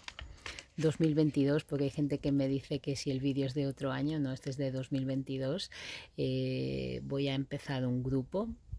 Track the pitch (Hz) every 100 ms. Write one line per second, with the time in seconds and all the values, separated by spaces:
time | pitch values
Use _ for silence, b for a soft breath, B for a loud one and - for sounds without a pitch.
0 | - - B B B B B - 156 -
1 | 160 151 151 143 139 151 - 143 139 -
2 | 143 139 147 139 135 139 - 147 - 135
3 | 147 131 139 135 135 139 139 131 139 131
4 | 143 156 135 131 147 131 135 131 131 139
5 | 131 135 135 131 131 175 - B B B
6 | B - 135 131 131 131 131 135 131 127
7 | 135 139 139 135 135 143 - 135 127 123
8 | 127 135 127 185 226 226 -